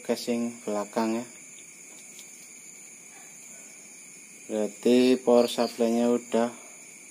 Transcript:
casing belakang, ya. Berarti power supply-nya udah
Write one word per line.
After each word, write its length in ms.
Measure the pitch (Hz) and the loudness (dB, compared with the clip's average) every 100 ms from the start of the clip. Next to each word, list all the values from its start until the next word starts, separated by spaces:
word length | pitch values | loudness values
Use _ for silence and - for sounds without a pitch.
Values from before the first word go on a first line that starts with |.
| - | -4
casing 480 | 117 - 117 117 117 | -4 -2 -2 -4 -6
belakang, 600 | - 104 104 120 110 120 | -6 -4 -4 -2 -2 -2
ya. 40 | 120 - - - - - - - - - - - - - - - - - - - - - - - - - - - - - - - - | -6 -16 -20 -20 -20 -20 -20 -20 -20 -20 -20 -20 -20 -20 -20 -20 -20 -20 -20 -20 -20 -20 -18 -18 -18 -20 -20 -20 -20 -20 -20 -20 -6
Berarti 720 | 107 104 - 120 123 127 127 - | -4 -4 0 4 6 6 4 6
power 240 | 120 120 | 6 6
supply-nya 640 | - 117 - 117 117 120 | 0 -4 0 0 2 2
udah 400 | 120 - 113 117 - - - - - - | 0 0 0 0 -4 -18 -20 -20 -20 -20